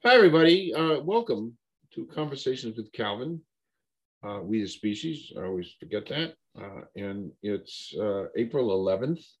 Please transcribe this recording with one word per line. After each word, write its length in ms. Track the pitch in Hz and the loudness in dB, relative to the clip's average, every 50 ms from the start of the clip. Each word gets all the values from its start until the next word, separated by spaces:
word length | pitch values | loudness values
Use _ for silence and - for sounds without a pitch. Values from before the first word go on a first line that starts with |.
| - | 6
Hi, 100 | 233 254 | 8 8
everybody. 580 | 247 214 180 151 160 160 165 180 190 196 170 - | 10 10 10 10 8 8 8 8 6 4 0 -2
Uh, 260 | 147 160 160 156 139 | 0 2 2 0 0
welcome 560 | 143 165 202 233 233 - 123 104 107 117 120 _ _ _ _ _ _ _ _ | 0 0 0 0 0 0 -4 -4 -4 -8 -12 _ _ _ _ _ _ _ _
to 100 | - 131 | -12 -12
Conversations 720 | - - - 151 143 135 131 - 131 131 131 - 117 113 | -10 -6 -6 -6 -6 -6 -6 -4 -4 -4 -4 -6 -10 -10
with 160 | 117 107 - _ | -10 -12 -12 _
Calvin. 480 | - 113 104 101 107 127 156 170 165 - _ _ _ _ _ _ _ _ _ _ _ _ _ _ _ - | -6 -4 -4 -4 -4 -6 -8 -8 -10 -12 _ _ _ _ _ _ _ _ _ _ _ _ _ _ _ -12
Uh, 180 | 104 101 101 92 | -10 -10 -8 -6
we 180 | 92 110 110 | -4 -2 -2
the 80 | 101 92 | -2 -4
Species, 640 | - - - 107 104 107 - 165 160 147 - - - | -8 -6 -4 -4 -4 -4 -6 -8 -8 -8 -10 -14 -12
I 100 | - - | -10 -8
always 320 | 92 95 92 87 - - _ | -6 -6 -6 -8 -10 -14 _
forget 240 | - 82 95 104 104 - | -12 -6 -6 -6 -6 -6
that. 260 | - 151 165 165 - _ _ _ _ - | -6 -6 -6 -6 -8 _ _ _ _ -16
Uh, 220 | 98 98 98 - - - _ | -16 -14 -14 -16 -18 -16 _
and 380 | 98 101 101 98 101 98 85 - _ - | -10 -10 -8 -8 -8 -10 -12 -14 _ -6
it's, 520 | 104 104 98 - - - - - - - 78 | -6 -6 -6 -6 -10 -18 -16 -16 -12 -6 -4
uh, 260 | 104 104 98 98 95 - - | -2 -2 -2 -4 -4 -6 -2
April 380 | 101 120 117 - 143 127 110 95 | -4 -4 -2 0 -2 0 0 0
eleventh. 460 | 95 95 95 95 98 120 143 170 165 - - _ _ | 0 0 0 0 0 0 -4 -4 -4 -6 -20 _ _